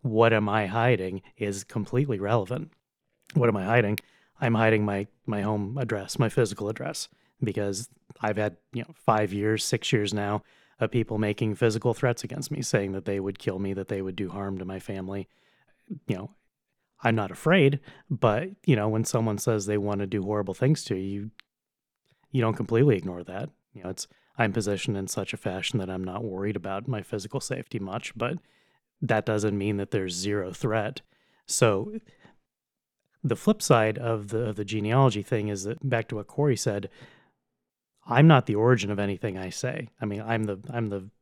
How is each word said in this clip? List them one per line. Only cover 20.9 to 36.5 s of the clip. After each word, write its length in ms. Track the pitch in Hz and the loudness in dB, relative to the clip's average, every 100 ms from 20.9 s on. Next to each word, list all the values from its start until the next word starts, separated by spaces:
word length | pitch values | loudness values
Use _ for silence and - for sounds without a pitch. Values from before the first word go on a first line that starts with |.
| 95 | -4
you, 60 | |
you, 300 | 98 101 214 _ - _ _ _ _ _ _ _ _ | -4 -6 -8 _ -20 _ _ _ _ _ _ _ _
you 100 | 131 | 0
don't 140 | 113 107 | 0 0
completely 420 | 101 113 143 101 | 2 6 6 4
ignore 260 | 85 87 | 0 -8
that. 260 | 87 92 147 _ _ | -10 -8 -10 _ _
You 100 | 107 | -12
know, 60 | 90 | -10
it's, 180 | 92 - _ _ - | -10 -12 _ _ -2
I'm 140 | 113 | 0
positioned 460 | 98 101 98 - 98 | 0 -2 -2 -2 -4
in 100 | 95 | -4
such 260 | - 98 | -6 -6
a 40 | 101 | -6
fashion 420 | - 92 87 117 | -6 -4 -2 -4
that 100 | 92 | -4
I'm 140 | 92 | -6
not 220 | 92 95 113 | -6 -6 -6
worried 320 | 95 101 98 | -4 -4 -4
about 320 | 92 98 123 | -6 -6 -6
my 120 | 113 | -8
physical 380 | 92 107 98 135 | -6 -8 -6 -8
safety 400 | - 127 - 110 | -6 -8 -8 -8
much, 380 | 95 101 - - | -6 -8 -8 -4
but 200 | 117 170 _ _ _ _ _ _ | -4 -4 _ _ _ _ _ _
that 240 | 123 110 104 | 0 0 2
doesn't 320 | 107 107 101 | 0 2 0
mean 200 | 98 101 | 0 -2
that 140 | 98 | -2
there's 220 | 107 95 | -2 -2
zero 380 | 87 98 104 92 | -4 -2 -2 -2
threat. 500 | 90 120 110 104 - _ _ _ _ - | -4 0 0 -2 -8 _ _ _ _ -6
So 540 | - 117 98 117 113 _ _ - _ _ _ _ _ _ _ _ _ | 4 4 4 -2 -10 _ _ -20 _ _ _ _ _ _ _ _ _
the 120 | - 113 | -4 0
flip 260 | - 214 | 2 0
side 360 | - 120 110 107 | 2 2 2 0
of 300 | 120 113 101 | -2 -4 -4
the, 220 | 110 117 | -4 -4
of 60 | 104 | -4
the 100 | 101 | -4
genealogy 580 | 107 104 123 135 104 | -2 2 6 6 4
thing 240 | 98 117 104 | -2 -2 -2
is 160 | 101 | -4
that, 240 | 101 117 139 | -6 -6 -2
back 200 | 120 113 | -2 -2
to 60 | 110 | -8
what 120 | 104 | -8
Corey 300 | - 147 | -2 0